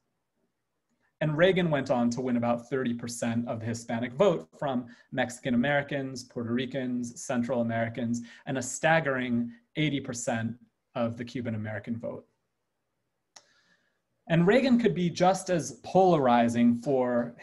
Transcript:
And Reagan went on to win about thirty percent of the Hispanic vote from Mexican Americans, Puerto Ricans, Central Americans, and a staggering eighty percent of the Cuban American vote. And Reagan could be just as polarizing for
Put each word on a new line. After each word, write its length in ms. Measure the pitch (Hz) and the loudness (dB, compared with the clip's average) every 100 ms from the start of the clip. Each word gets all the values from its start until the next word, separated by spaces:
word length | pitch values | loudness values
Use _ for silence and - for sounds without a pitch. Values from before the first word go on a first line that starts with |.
| _ _ _ _ _ _ _ _ _ _ _ _ | _ _ _ _ _ _ _ _ _ _ _ _
And 160 | 156 151 | -2 2
Reagan 340 | 185 185 170 | 4 4 2
went 200 | 139 131 | 0 0
on 200 | 123 120 | 2 2
to 100 | 123 | 0
win 160 | 127 120 | -2 0
about 320 | 120 120 - | 0 -2 -2
thirty 260 | 135 120 | -2 -2
percent 520 | 117 117 - 120 117 120 | -4 -8 -6 -2 -2 -4
of 120 | 117 | -6
the 60 | 113 | -6
Hispanic 460 | 110 - 117 120 | -8 -6 -6 -4
vote 360 | 135 196 - - _ | 2 2 2 -6 _
from 280 | 147 123 120 - _ | -4 -4 -6 -16 _
Mexican 420 | 127 120 - 135 | -4 -4 -4 0
Americans, 720 | 120 139 143 139 143 131 123 | 2 2 0 -2 -4 -6 -10
Puerto 280 | - 127 113 | -12 -8 -4
Ricans, 640 | 123 127 135 127 123 120 - | -2 -2 -4 -4 -4 -6 -10
Central 400 | - 123 120 120 | -4 -2 -2 -2
Americans, 640 | 117 113 113 127 117 120 - - - | 0 -2 -2 -4 -4 -4 -6 -14 -8
and 120 | 131 | -6
a 40 | |
staggering 880 | 117 - 160 160 147 131 123 120 117 - _ 151 | -6 -2 2 2 2 -2 0 -2 -2 -10 _ -4
eighty 240 | 151 139 | -2 -2
percent 560 | 135 120 131 117 113 - _ _ _ | -6 -6 -4 -4 -4 -8 _ _ _
of 220 | 127 117 120 | -4 -4 -4
the 80 | |
Cuban 320 | 120 131 117 110 | -8 -6 -6 -6
American 400 | 107 104 - 233 | -6 -8 -8 -8
vote. 280 | - 151 - _ _ _ _ _ _ _ _ _ _ - _ _ _ _ _ _ _ _ - | -8 -10 -16 _ _ _ _ _ _ _ _ _ _ -20 _ _ _ _ _ _ _ _ 0
And 180 | 165 175 | 4 6
Reagan 320 | 247 262 233 | 6 6 4
could 160 | 208 | 4
be 160 | 160 175 | 2 -2
just 400 | - 180 190 - | 2 2 2 0
as 300 | 175 127 - | -2 -2 -10
polarizing 960 | - 185 185 160 127 120 117 120 120 117 | 0 4 6 6 6 6 4 4 4 4
for 580 | 147 131 123 120 117 - | 0 0 2 0 -2 -8